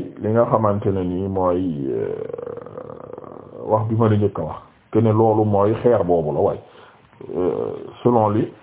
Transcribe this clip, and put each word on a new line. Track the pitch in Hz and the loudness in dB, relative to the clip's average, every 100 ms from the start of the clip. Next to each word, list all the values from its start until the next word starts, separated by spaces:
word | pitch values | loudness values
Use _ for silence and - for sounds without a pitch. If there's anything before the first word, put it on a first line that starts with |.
| - - | -4 -6
li | 104 | 0
nga | 113 117 | 2 2
xamante | 120 107 101 104 | 2 2 0 0
ne | 98 | -2
nii | 92 90 98 | -2 -2 -2
mooy, | 95 90 90 92 73 65 | 0 0 0 -2 -4 -4
euh, | 57 50 50 - 50 50 50 50 - 50 50 50 50 - - - 53 62 | -4 -4 -6 -10 -10 -12 -12 -14 -14 -14 -16 -16 -16 -16 -18 -18 -10 0
wax | 110 110 | 0 2
bi | 110 | 2
ma | 113 | 4
la | 104 | 4
njëkk | 101 - | 2 0
a | |
wax, | 78 - - _ _ | -8 -10 -16 _ _
que | 110 | 2
ne | 113 | 4
loolu | 107 113 107 | 4 4 4
mooy | 107 98 104 110 | 2 2 2 2
xeer | 123 107 | 4 4
boobu | 87 85 76 | 4 0 0
la | 73 | 0
waaye, | 95 - - - - - _ - - 87 | 0 -2 -10 -20 -20 -20 _ -20 -10 -4
euh, | 90 52 55 50 - - | -2 -2 -4 -8 -14 -2
selon | 120 117 107 | 2 4 4
li | 107 160 - | 2 -2 -6